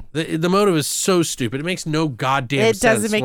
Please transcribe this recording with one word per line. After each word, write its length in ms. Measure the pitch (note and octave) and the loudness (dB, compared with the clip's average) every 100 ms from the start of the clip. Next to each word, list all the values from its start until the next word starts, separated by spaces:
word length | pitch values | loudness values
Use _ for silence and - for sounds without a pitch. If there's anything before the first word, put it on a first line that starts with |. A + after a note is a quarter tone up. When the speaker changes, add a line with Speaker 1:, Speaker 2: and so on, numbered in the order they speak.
| - | -8
Speaker 1:
The, 240 | D3+ E3+ D#3+ | -6 -4 -2
the 140 | F3 | 0
motive 260 | G3 G#3 D#3+ | 2 4 2
is 100 | C3 | 0
so 360 | - - F3+ | -2 2 2
stupid. 380 | D#3 - A#2 C3+ | 0 -2 -4 -4
It 40 | |
makes 220 | E3 F#3 D#3+ | -6 -6 -2
no 220 | D3+ D#3+ | -2 -2
goddamn 520 | A#2 C3 C#3 B2 C#3 A3+ | -2 0 0 0 2 2
Speaker 2:
It 120 | G#3 | 4
doesn't 280 | A#3+ A3 G#3+ | 2 2 0
Speaker 1:
sense 40 | |
Speaker 2:
make 120 | G#3+ | 0